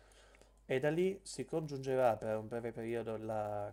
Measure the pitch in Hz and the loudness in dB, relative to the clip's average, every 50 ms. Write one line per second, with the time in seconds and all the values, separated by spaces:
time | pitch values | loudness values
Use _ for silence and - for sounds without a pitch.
0 | - - - - - - - - - - - - _ - 135 131 139 147 156 170 | -20 -20 -20 -20 -20 -20 -20 -20 -20 -20 -20 -20 _ -2 0 2 2 2 4 4
1 | 185 190 196 - - - - - 123 - - 165 160 147 143 135 135 135 131 131 | 2 2 2 -2 -8 -10 -8 -8 -6 -4 -2 -4 -2 -2 -4 -4 0 2 4 6
2 | 127 120 107 107 - 110 110 110 110 110 117 117 117 117 110 123 113 113 117 117 | 6 6 6 4 2 0 0 0 -2 -4 -6 -4 -4 -4 -6 -4 -4 -2 -2 -2
3 | 110 113 110 107 110 110 110 107 104 104 104 104 101 104 | -2 -4 -4 -4 -4 -4 -2 -2 -2 -2 -2 -4 -4 -6